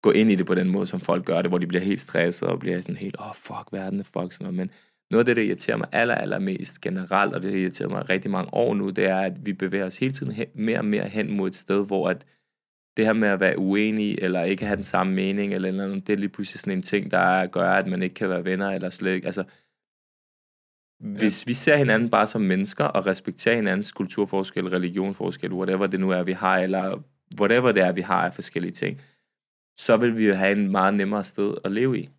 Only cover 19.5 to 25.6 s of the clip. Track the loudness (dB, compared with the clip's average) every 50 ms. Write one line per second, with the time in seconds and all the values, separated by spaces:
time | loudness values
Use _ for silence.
19.5 | _ _ _ _ _ _ _ _ _ _ _ _ _ _ _ _ _ _ _ _
20.5 | _ _ _ _ _ _ _ _ _ _ -10 -10 -4 0 0 0 0 -2 -4 -4
21.5 | -4 0 4 4 6 6 6 4 4 2 4 4 4 4 4 2 2 0 2 2
22.5 | 2 2 0 -4 -2 -2 -2 0 2 0 2 2 -2 -2 -4 -10 -10 -2 2 2
23.5 | 2 2 2 0 0 0 -2 -6 -6 -6 -6 -6 -2 -2 -2 0 0 -2 -2 -2
24.5 | -4 -4 -4 0 -2 0 -2 0 -2 -2 -2 -4 -4 -4 -6 -6 -6 -6 -6 -6
25.5 | -4 -2